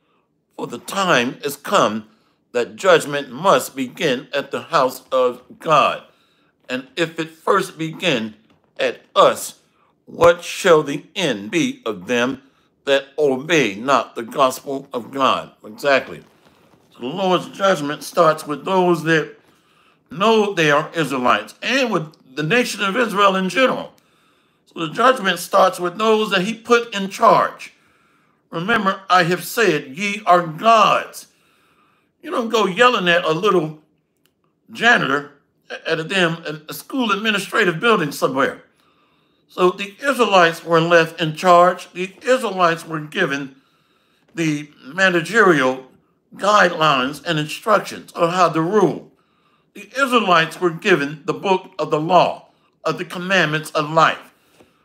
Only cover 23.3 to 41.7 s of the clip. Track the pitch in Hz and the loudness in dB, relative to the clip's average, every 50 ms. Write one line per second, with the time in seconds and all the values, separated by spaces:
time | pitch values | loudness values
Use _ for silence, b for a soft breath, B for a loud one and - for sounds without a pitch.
23.3 | 185 190 185 180 - 262 254 - 131 92 76 - - _ _ _ _ _ _ _ | 2 0 -2 -2 0 0 0 0 0 -4 -8 -12 -18 _ _ _ _ _ _ _
24.3 | _ _ _ _ _ _ _ _ _ - 165 156 151 220 233 262 254 208 190 190 | _ _ _ _ _ _ _ _ _ -8 -8 -6 -2 2 2 2 2 2 -2 -2
25.3 | 175 170 - - 202 190 190 180 180 175 180 175 175 214 220 226 220 214 208 180 | -2 -4 -4 0 2 4 4 4 2 -2 -6 -6 -4 -2 0 2 2 2 0 0
26.3 | 196 180 185 226 - - - - 240 233 233 - 202 196 196 196 - - 233 202 | -2 -2 -2 -2 -6 -8 0 2 2 2 2 -2 -6 -8 -8 -8 -2 2 4 6
27.3 | 165 131 95 76 - - - - _ _ _ _ _ _ _ _ _ _ _ _ | 6 4 2 0 -4 -12 -20 -20 _ _ _ _ _ _ _ _ _ _ _ _
28.3 | _ _ _ _ 160 165 180 220 233 220 196 190 190 - - - 180 185 170 165 | _ _ _ _ -10 -6 -4 -2 -2 0 0 -2 -2 -2 -2 2 2 4 4 2
29.3 | 180 175 - - - 240 220 180 151 147 147 131 131 180 208 202 202 214 - 175 | 0 -2 -4 -6 -2 0 2 2 0 0 -4 -10 -10 -8 -6 -6 -6 -2 2 2
30.3 | 180 175 165 160 151 160 214 226 226 214 196 - 131 104 85 - - - - - | 4 4 2 -2 -8 0 2 4 4 6 4 4 2 0 -4 -8 -14 -20 -20 -20
31.3 | _ _ _ _ _ _ _ _ _ _ _ _ _ _ _ _ _ _ - 302 | _ _ _ _ _ _ _ _ _ _ _ _ _ _ _ _ _ _ -12 -6
32.3 | 359 262 226 220 226 220 202 185 175 214 247 247 240 202 180 175 170 175 180 160 | -4 -4 -2 0 0 0 0 0 2 4 4 4 4 2 2 2 2 2 2 0
33.3 | 160 165 208 202 185 170 156 156 151 - _ _ _ _ _ _ _ _ _ _ | 0 0 2 2 2 2 0 -2 -6 -14 _ _ _ _ _ _ _ _ _ _
34.3 | _ _ _ _ _ _ _ - - - 220 240 233 185 143 131 139 147 143 - | _ _ _ _ _ _ _ -20 -6 2 4 4 4 4 2 0 -2 -4 -4 -10
35.3 | - _ _ _ _ _ _ - - - - - 160 156 160 160 196 190 175 165 | -18 _ _ _ _ _ _ -16 -16 -10 -6 -4 -4 -4 -4 -4 0 0 0 0
36.3 | 165 - - 151 156 151 - - 151 - - - 302 262 240 208 196 202 220 220 | -2 -4 -8 -10 -12 -12 -14 -14 -16 -16 -12 -8 -6 -4 -2 -2 -2 -2 -2 -2
37.3 | 208 190 196 - - 240 208 180 160 160 226 240 220 - 156 143 135 - 180 143 | -2 -2 -4 -4 -2 0 0 0 0 0 2 2 2 2 0 -4 -4 -4 -4 -2
38.3 | 131 135 127 - - - - _ _ _ _ _ _ _ _ _ _ _ _ _ | 0 0 0 0 -2 -8 -16 _ _ _ _ _ _ _ _ _ _ _ _ _
39.3 | _ _ _ _ - - 180 180 185 190 196 196 - - 277 285 254 240 226 202 | _ _ _ _ -2 0 2 2 2 -2 -8 -12 -10 -4 -4 -2 0 0 0 4
40.3 | 196 180 170 165 165 - - 165 170 160 165 170 170 165 160 156 - - 165 156 | 6 6 4 4 2 -4 -2 0 2 2 4 4 4 4 4 2 -2 -4 -6 -6
41.3 | 151 - 185 180 175 175 175 180 | -4 0 4 6 6 6 6 4